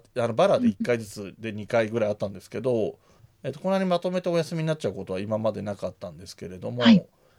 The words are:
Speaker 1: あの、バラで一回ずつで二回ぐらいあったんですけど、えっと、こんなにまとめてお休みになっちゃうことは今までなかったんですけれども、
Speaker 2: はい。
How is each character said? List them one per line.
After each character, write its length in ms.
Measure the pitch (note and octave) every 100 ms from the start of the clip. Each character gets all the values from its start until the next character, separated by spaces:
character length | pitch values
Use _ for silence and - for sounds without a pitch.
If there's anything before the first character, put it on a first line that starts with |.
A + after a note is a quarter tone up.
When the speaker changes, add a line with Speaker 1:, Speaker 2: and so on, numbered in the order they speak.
| - -
Speaker 1:
あ 100 | A#2
の、 60 |
バ 140 | A2+ G3
ラ 120 | C#3+
で 80 | A#3
一 160 | G#3
回 140 | A3 A#2+
ず 80 | G#2
つ 280 | G#2+ F#2+ -
で 140 | A2
二 140 | G#2 G2+
回 220 | A#2 A2
ぐ 100 | A2+
ら 100 | G#2
い 20 |
あ 20 |
っ 40 | G#2
た 100 | G2+
ん 80 |
で 60 | F#2+
す 80 | -
け 100 | -
ど、 380 | B2+ A#2 G2 - _ _ - _
え 60 | C#3
っ 40 |
と、 80 | C3+
こ 100 | F#3
ん 20 |
な 60 | F#3+
に 80 | F#3+
ま 140 | F3
と 100 | F3+
め 100 | F3+
て 80 | F3+
お 80 | E3+
休 180 | D#3
み 60 | E3
に 60 | D#3+
な 80 |
っ 20 | D#3
ち 100 | G#2+
ゃ 40 |
う 20 |
こ 140 | F#2+ F#2+
と 80 |
は 60 | F#2
今 180 | G#2 G#2+
ま 140 | A2
で 100 | G#2
な 140 | G2+ G2
か 120 | F#2
っ 60 |
た 160 | - F#2
ん 80 | D#2
で 80 | F2+
す 100 | -
け 100 | F#2
れ 120 | F#2
ど 120 | A2
も、 120 | A#2+
Speaker 2:
は 80 | A#3
い。 160 | G3 - _ _